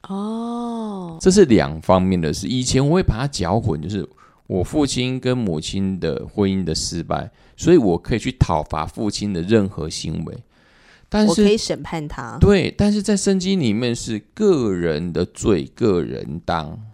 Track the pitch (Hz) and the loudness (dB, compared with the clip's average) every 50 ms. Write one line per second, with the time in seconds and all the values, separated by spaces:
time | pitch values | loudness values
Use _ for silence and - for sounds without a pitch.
0 | - - 196 196 202 214 226 226 233 233 233 240 240 233 233 226 220 214 202 190 | -10 -8 -8 -8 -6 -6 -6 -6 -6 -6 -6 -6 -6 -8 -8 -8 -8 -8 -8 -10
1 | 180 170 165 165 - 190 185 208 190 139 113 87 71 71 78 80 - - 92 92 | -10 -12 -12 2 4 6 8 8 8 8 6 4 4 0 -4 -6 2 4 4 4
2 | 92 92 92 90 82 76 - 73 - - 123 127 127 123 - 131 135 143 165 190 | 4 2 2 2 0 -2 -2 -2 -4 -4 -4 -2 -2 0 0 2 2 2 2 2
3 | 175 - 110 107 135 143 - - 90 82 95 117 - 104 80 76 76 87 107 98 | 2 0 0 0 -4 -6 -4 -4 -2 0 0 0 0 -2 -2 -2 -4 -6 -6 -6
4 | 76 - _ _ - _ _ _ _ - 101 92 90 - - 156 147 131 - 127 | -8 -8 _ _ -20 _ _ _ _ -4 -2 -2 -2 0 0 0 0 0 0 -2
5 | 123 127 131 - - 127 127 127 117 98 80 76 82 - - 95 98 95 95 87 | -2 -2 -4 -2 -2 -2 0 0 0 -2 -2 -4 -4 -4 -4 -2 -2 -2 -2 -2
6 | 85 80 69 - - 82 - 104 101 98 95 95 90 80 78 - - - 85 85 | -2 -4 -4 -4 -8 -8 0 0 2 2 2 0 -2 -2 -2 -4 -4 -6 -6 -8
7 | 76 71 80 73 69 - _ _ _ _ _ - 117 151 175 165 117 95 85 87 | -4 -4 -4 -4 -4 -8 _ _ _ _ _ -2 4 6 6 6 6 4 0 0
8 | - - 131 110 - 131 127 _ - - 87 76 73 - - 78 78 - - - | -2 -4 -4 -2 -2 -6 -2 _ 0 0 2 -2 -2 -4 -6 -6 -6 -8 -6 -4
9 | 113 104 - - 107 104 98 85 82 95 113 110 98 95 - - 78 80 - - | -6 -4 -4 -4 -6 -4 -4 -4 0 2 2 2 2 0 -4 -8 -8 -8 -8 -8
10 | - 82 80 82 82 73 - - - _ _ _ _ _ _ _ _ _ _ _ | -8 -8 -8 -8 -8 -10 -12 -16 -18 _ _ _ _ _ _ _ _ _ _ _
11 | _ _ - 208 214 214 170 214 208 202 214 220 - - 165 131 147 - - 160 | _ _ 0 2 4 4 4 4 4 4 4 2 0 -4 -6 -6 -6 -10 -8 -8
12 | 151 156 - - 127 113 113 143 185 190 202 190 - - - - 196 208 208 208 | -8 -8 -10 -10 -12 -12 0 4 4 6 6 4 2 0 0 0 0 2 2 0
13 | 196 220 208 196 - 202 196 190 175 190 196 190 147 113 101 110 127 120 117 120 | 0 0 0 0 2 0 0 0 0 0 0 2 2 0 0 0 0 -2 -2 -4
14 | - 123 113 101 - _ _ - 214 202 180 139 120 104 95 87 85 82 78 73 | -6 -6 -6 -8 -8 _ _ 0 2 4 4 4 2 0 0 0 0 0 0 -2
15 | 87 90 80 80 90 - _ - - 120 101 80 67 - _ - 120 110 92 87 | -4 -4 -2 -2 -2 -4 _ -4 2 2 2 2 0 -6 _ -2 0 2 2 2
16 | 71 57 64 57 50 60 73 85 - - 87 82 76 73 85 110 110 110 | 0 -2 -8 -10 -8 -10 -10 -8 -4 -4 -4 -4 -4 -8 -12 -14 -16 -18